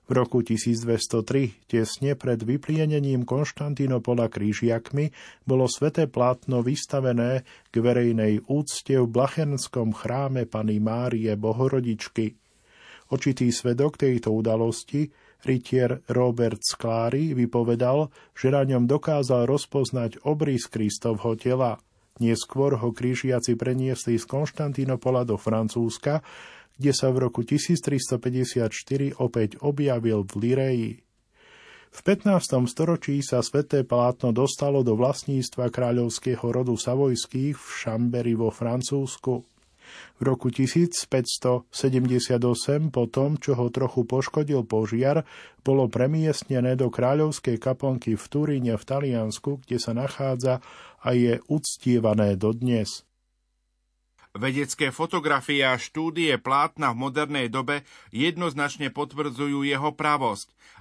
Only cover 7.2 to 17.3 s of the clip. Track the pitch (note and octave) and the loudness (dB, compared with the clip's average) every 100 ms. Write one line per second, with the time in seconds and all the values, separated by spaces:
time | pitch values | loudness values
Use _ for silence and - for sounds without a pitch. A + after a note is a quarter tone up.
7.2 | A#2+ C3 - - _ A#2 A#2+ A#2+ A#2+ A2+ | 0 -2 -4 -18 _ 2 4 4 4 4
8.2 | G#2+ G#2 - C#3+ C#3+ - - C3+ A#2+ A#2+ | 2 2 0 -2 -2 -6 0 2 4 2
9.2 | C#3 - D3 C3+ - B2+ A2+ G#2+ - B2+ | 0 0 -2 -2 -4 -4 -2 -4 -4 -4
10.2 | C#3 C3 A2+ A2 G#2+ G#2+ A2 A#2 B2 A#2 | -2 -2 -2 -2 -2 0 0 -2 -2 -2
11.2 | A2 G#2 A2 A2+ C3 C3+ A#2+ G#2+ - - | -2 0 -2 0 0 0 -2 -4 -6 -4
12.2 | G#2+ - _ _ _ _ - - _ C3+ | -4 -6 _ _ _ _ -20 -20 _ -2
13.2 | C#3+ B2+ B2 A#2 B2 A#2 D3 - C#3 A#2+ | -2 2 0 2 -2 0 0 2 0 2
14.2 | A2+ A2 A2+ A2 A2+ A2+ - C#3+ D3 - | 0 0 2 2 0 -2 -4 -4 -4 -6
15.2 | _ _ - B2+ - C3 B2 B2+ - B2 | _ _ -2 -2 0 2 2 -2 -2 2
16.2 | B2 A#2+ A#2 G2+ - - A#2 A2+ A#2 C3+ | 2 2 0 0 -6 -4 -2 0 0 0
17.2 | D#3+ | 0